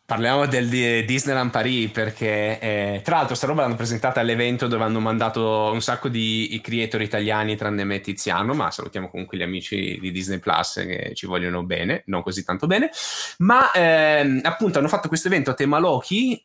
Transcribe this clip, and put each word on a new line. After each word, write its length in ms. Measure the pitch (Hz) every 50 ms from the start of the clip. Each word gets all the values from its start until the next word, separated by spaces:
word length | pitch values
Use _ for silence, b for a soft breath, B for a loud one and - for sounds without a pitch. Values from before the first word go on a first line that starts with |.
| _
Parliamo 440 | - 117 110 117 120 131 143 143
del 200 | 139 127 127 123
di-, 380 | 117 120 127 120 120 117 113 110
Disneyland 460 | 110 127 131 - 139 135 131 123 120
Paris, 400 | - 120 110 127 127 120 113 107
perché, 680 | - 117 110 110 - - 117 107 107 104 104 107 110 -
eh, 420 | - 110 104 104 101 101 101 98 -
tra 140 | - 170
l'altro 180 | 160 143 120 127
sta 100 | - -
roba 160 | 131 160 156
l'hanno 140 | 139 120 117
presentata 440 | 110 117 113 117 107 - 127 - 123
all'evento 460 | 117 117 117 117 120 120 123 120 127
dove 180 | 120 117 110 113
hanno 160 | 110 113 113
mandato 720 | 110 113 110 113 117 110 - 117 113 110 110 107 107 107
un 80 | 110 113 -
sacco 260 | - 120 120 - 139
di 460 | 123 113 113 110 110 113 113 - 113
i 60 | 110
creator 380 | - - 113 117 113 110 - 107 107
italiani 520 | 104 - 107 107 107 107 107 107 107 107
tranne 280 | 104 107 104 104 101 98
me 140 | 98 101
e 40 | 98
Tiziano, 540 | - - 87 - - 101 87 90 101 117 143
ma 160 | 151 104 82
salutiamo 360 | - - - - - 101 95 90
comunque 260 | - 90 92 - -
gli 60 | 92 90
amici 560 | 87 92 92 90 - 104 98 95 95 95 90
di 100 | 92 92
Disney 280 | 87 92 92 95 95 87
Plus 340 | - - 80 82 85 - - 95 92
che 280 | 90 90 - - - -
ci 140 | - -
vogliono 340 | 92 90 87 90 90 90 87
bene, 400 | 87 90 87 82 87 98 147 - -
non 160 | - 95 87 -
così 200 | 95 92 95 87
tanto 220 | - 90 95 -
bene, 240 | 170 185 220 294 320 B B B B B B B B B
ma, 340 | B 175 202 240 254 247 -
ehm, 680 | - 185 170 165 160 160 156 151 151 147 143 139 131 131 -
appunto 340 | 156 165 - 226 190 - 143
hanno 80 | 143
fatto 200 | 151 - - -
questo 200 | 160 165 151 -
evento 240 | 185 190 165 127 139
a 20 | 127
tema 240 | - 139 139 147
Loki 680 | 156 175 180 143 127 - - 185 214 254 254 233 -